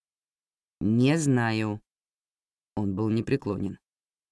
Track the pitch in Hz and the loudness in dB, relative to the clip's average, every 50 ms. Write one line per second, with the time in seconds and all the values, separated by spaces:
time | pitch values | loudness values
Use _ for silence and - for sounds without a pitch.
0 | _ _ _ _ _ _ _ _ _ _ _ _ _ _ _ - 78 101 113 117 | _ _ _ _ _ _ _ _ _ _ _ _ _ _ _ -4 0 0 2 4
1 | 127 135 151 165 151 143 131 123 117 113 110 110 110 107 104 104 _ _ _ _ | 4 4 4 2 2 2 2 2 2 0 0 0 -2 -2 -4 -6 _ _ _ _
2 | _ _ _ _ _ _ _ _ _ _ _ _ _ _ - 104 107 98 95 92 | _ _ _ _ _ _ _ _ _ _ _ _ _ _ -6 -4 -4 -2 -2 -2
3 | 110 110 107 113 - - - - - 101 95 92 95 98 95 - _ _ _ _ | 0 0 0 0 0 0 -2 -2 -2 -4 -6 -4 -6 -8 -8 -10 _ _ _ _
4 | _ _ _ _ _ _ | _ _ _ _ _ _